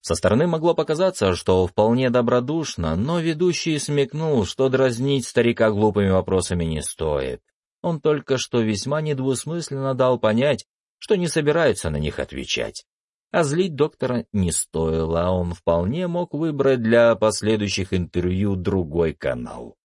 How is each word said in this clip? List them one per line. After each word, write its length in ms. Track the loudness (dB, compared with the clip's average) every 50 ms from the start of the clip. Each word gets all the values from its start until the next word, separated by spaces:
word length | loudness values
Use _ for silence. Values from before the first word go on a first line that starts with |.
Со 120 | _ -4 -4
стороны 320 | 0 2 2 2 2 2
могло 280 | 0 0 0 0 0 0
показаться, 600 | 0 0 -2 0 0 0 0 0 0 0 0 0
что 320 | 0 0 2 2 2 2
вполне 440 | 0 _ 2 2 2 2 2 0 2
добродушно, 840 | 2 2 2 2 0 0 0 -2 -4 -4 -4 -6 -6 -4 -4 -2 -2
но 260 | -2 -2 -2 -2 -2
ведущий 580 | -2 -2 -2 0 0 0 0 -2 -2 -2 -2 -2
смекнул, 680 | -2 -2 0 0 0 -2 -2 -4 -2 0 2 0 0
что 240 | -2 0 0 0 2
дразнить 580 | 4 2 2 2 0 0 -2 0 0 -2 -2
старика 440 | -2 0 2 2 2 2 4 2 2
глупыми 400 | 4 4 2 2 4 2 2 4
вопросами 540 | 2 2 2 2 0 0 0 0 -2 -2 -2
не 180 | -2 -4 -4
стоит. 580 | -6 -8 -8 -6 -4 -2 -2 -2 -2 -4 -6 -10 _ _ _ _ _ _ _ _
Он 200 | -6 -6 -6 -2
только 340 | _ 0 0 0 0 -2 -2
что 240 | -2 -2 -2 0 0
весьма 400 | 2 2 0 -2 -2 -4 -4 -2
недвусмысленно 920 | -2 -2 -4 -2 0 -2 -2 -2 -4 -6 -8 -8 -6 -8 -8 -4 -4 -4 0
дал 240 | 2 2 2 2 2
понять, 480 | 2 2 2 4 2 2 0 -2 -6 _ _ _ _ _ _ _
что 180 | -2 0 0
не 100 | 2 2
собирается 600 | 0 0 0 2 2 2 4 4 2 2 0 -2 -4
на 80 | -2
них 220 | -2 -2 -4 -2 -4
отвечать. 680 | -6 -6 -6 -10 -8 -6 -4 -4 -4 -6 -8 -14 -20 _ _ _ _ _ _ _ _ _
А 140 | 0 0 0
злить 300 | 2 2 0 0 -2 2
доктора 520 | 0 0 0 _ _ -4 -2 -2 -4 -4 _
не 200 | -2 0 0 0
стоило, 760 | 0 -2 -6 _ -2 -2 0 0 0 0 0 0 0 0 0
а 40 | 0
он 240 | 0 0 -2 -4 -6
вполне 520 | -4 _ 0 2 2 2 0 -2 -2 -4
мог 280 | -4 -4 -4 -6 -4 -4
выбрать 480 | -4 -4 -2 -2 2 2 2 2 2
для 340 | 2 4 6 6 6 6 4
последующих 760 | 4 2 2 2 0 0 0 0 2 0 -2 -2 -4 -4 -2
интервью 640 | -2 -2 -2 -2 -2 -2 0 0 0 0 0 0 -2
другой 560 | 0 0 0 0 0 -2 -2 0 0 0 0
канал. 640 | 0 _ -4 -4 -4 -4 -8 -10 -12 -14 -16 -18 -20 _